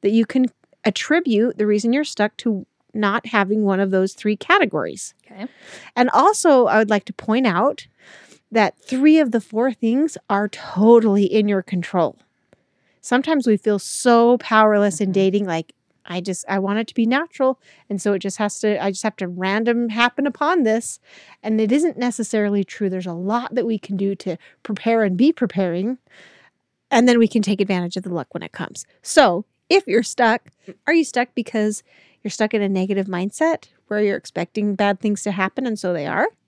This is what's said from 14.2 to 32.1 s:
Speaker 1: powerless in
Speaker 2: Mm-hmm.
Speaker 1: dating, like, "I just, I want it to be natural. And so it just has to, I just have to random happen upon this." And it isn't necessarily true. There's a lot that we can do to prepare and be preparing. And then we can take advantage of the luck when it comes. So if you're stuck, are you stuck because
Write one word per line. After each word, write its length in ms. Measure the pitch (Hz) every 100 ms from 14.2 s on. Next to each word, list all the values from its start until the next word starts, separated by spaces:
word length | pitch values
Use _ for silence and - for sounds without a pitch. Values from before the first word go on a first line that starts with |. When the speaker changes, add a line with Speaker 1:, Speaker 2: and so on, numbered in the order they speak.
| 233 247
Speaker 1:
powerless 640 | - 220 214 208 202 -
in 60 | 196
Speaker 2:
Mm-hmm. 60 |
Speaker 1:
dating, 320 | 190 190 196 196
like, 280 | 165 160 _ _ _ -
"I 160 | 175
just, 240 | 180 180 -
I 120 | 196
want 200 | 196 208
it 80 | 226
to 60 |
be 120 | - 226
natural. 540 | 254 330 - 262 262 _ _ _
And 120 | 202
so 120 | 208
it 60 | 196
just 180 | 196 -
has 220 | 208 -
to, 200 | 214 208
I 100 | 196
just 120 | 190
have 140 | 226 -
to 100 | 185
random 640 | 180 185 202 226 233 240
happen 360 | 214 240 - 285
upon 380 | - 294 359
this." 360 | 233 220 - - _ - - -
And 160 | 214 220
it 120 | 220
isn't 240 | 269 330 -
necessarily 680 | 247 - 226 220 208 202
true. 260 | 196 - 202
There's 160 | 185 180
a 80 |
lot 400 | 170 185 233 240 233
that 100 | 233
we 120 | 214
can 200 | - 196
do 180 | 196 196
to 220 | - 170 - _
prepare 400 | - 208 - 226
and 140 | 208 185
be 160 | 269
preparing. 640 | 330 233 - 190 170 202 254 _ _ - _ _ _ _ _ _
And 200 | 247 247
then 100 | 240
we 80 | 226
can 140 | 233
take 180 | 196 196
advantage 380 | 196 185 175 185
of 60 |
the 100 | 185
luck 140 | 175 -
when 100 | 170
it 100 | -
comes. 320 | - 180 - - _
So 420 | - - 247 175 - _ _
if 160 | 381 320
you're 160 | 220
stuck, 440 | 240 - 240 220 _ _ - - -
are 60 |
you 100 | 330
stuck 260 | 302 - 247 -
because 480 | 226 226 214 214 _ _ _